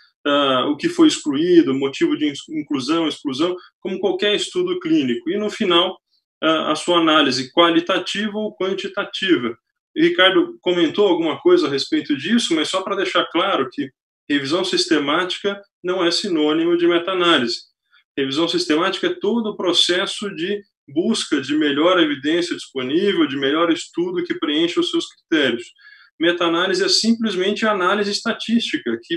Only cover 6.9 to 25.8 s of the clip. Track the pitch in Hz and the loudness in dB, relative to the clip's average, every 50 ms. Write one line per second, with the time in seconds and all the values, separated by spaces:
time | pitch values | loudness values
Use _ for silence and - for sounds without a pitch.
6.9 | 175 170 165 160 156 156 143 135 127 127 131 - - 170 170 170 165 165 170 - | 2 2 4 4 4 4 4 2 0 -2 -6 -2 2 4 4 6 4 2 2 0
7.9 | 190 175 180 - - 202 214 214 196 214 214 214 208 - 185 190 196 190 - 185 | -2 -2 -2 -4 -6 -4 -4 -4 -4 -4 -6 -6 -4 -4 -4 -2 -2 -4 -6 -8
8.9 | - 202 190 - - - 190 190 170 135 123 113 117 _ _ _ _ _ _ _ | -6 -6 -8 -6 -6 -4 0 2 2 2 2 -4 -6 _ _ _ _ _ _ _
9.9 | - 151 160 175 175 180 185 190 180 175 160 - - - - 185 175 175 170 147 | -2 2 2 2 4 4 4 4 6 4 2 0 -4 -6 -2 -2 0 2 2 0
10.9 | 143 202 208 196 165 156 165 160 139 135 - 175 180 165 151 139 139 135 - - | 2 2 2 2 2 2 0 -2 -2 0 4 4 4 4 4 2 0 -2 -2 -2
11.9 | - 151 147 147 147 135 131 175 226 240 233 - 170 160 151 - - 190 185 - | -2 -2 0 -2 -4 -4 -2 0 0 0 2 0 0 -2 -2 -2 -2 -4 -4 -4
12.9 | 196 196 185 185 - 175 165 - - 165 185 196 185 151 131 - - - 139 131 | -4 -4 -4 -2 0 -2 -2 0 0 -2 0 0 0 -2 -2 -4 -4 -8 -8 -8
13.9 | _ _ _ _ _ _ _ - 143 143 135 135 156 185 185 185 - 175 - - | _ _ _ _ _ _ _ -2 -2 -2 -2 -2 -2 -2 -2 -2 -2 -2 0 2
14.9 | 160 147 143 143 151 175 185 180 - - - 196 202 202 - _ _ _ - 180 | 0 0 2 0 0 0 -2 -2 -6 -4 -4 -4 -6 -6 -10 _ _ _ -6 -4
15.9 | 185 190 175 170 170 - - 202 175 156 151 151 156 160 165 170 175 170 175 170 | -2 0 0 0 0 -2 -2 -2 0 0 2 2 2 2 0 2 2 2 2 2
16.9 | 175 170 170 190 190 185 175 170 165 143 123 113 - - - _ _ _ _ _ | 2 2 0 -2 -2 0 2 2 2 2 0 -2 -4 -8 -10 _ _ _ _ _
17.9 | _ _ _ _ - - 139 135 135 151 170 165 - 170 - - 151 156 180 190 | _ _ _ _ -6 -4 -4 -4 -2 -2 -2 -2 -2 -4 -2 0 0 0 0 0
18.9 | 190 - - 175 180 - - 202 226 233 220 214 175 - 202 175 170 - - - | -2 -2 -4 -4 -4 -2 -2 -2 0 0 -2 -4 -6 -4 -2 0 2 2 2 2
19.9 | 175 185 196 190 - - 214 202 170 151 165 190 208 202 202 _ _ _ _ - | 0 -2 -2 -4 -6 -8 -8 -8 -8 -6 -6 -4 -4 -6 -8 _ _ _ _ -8
20.9 | 139 151 190 226 214 - - - 160 143 135 127 147 151 156 147 139 143 156 180 | -4 -2 0 0 0 -2 -2 -2 -2 -2 -2 0 0 0 0 0 2 2 4 4
21.9 | 185 180 165 151 143 135 131 151 165 175 170 170 143 - - - - 135 127 127 | 4 4 2 2 0 -4 -2 -2 0 0 -2 -2 -6 -8 -10 -10 -8 -6 -4 -2
22.9 | 143 175 202 202 190 170 156 139 131 139 139 135 147 160 175 170 160 170 - - | 0 0 2 2 2 2 0 0 0 -2 0 0 2 2 2 2 0 -2 -4 -10
23.9 | - - 175 185 175 175 175 - - - - - 147 151 170 170 - - 165 - | -6 -4 -4 -4 -4 -6 -4 -6 -6 -6 -4 -2 0 0 0 0 0 0 -2 0
24.9 | - 170 - - - _ _ - - - 143 - - - - - - _ | -2 -4 -4 -4 -12 _ _ -2 0 2 2 2 0 -2 -6 -12 -20 _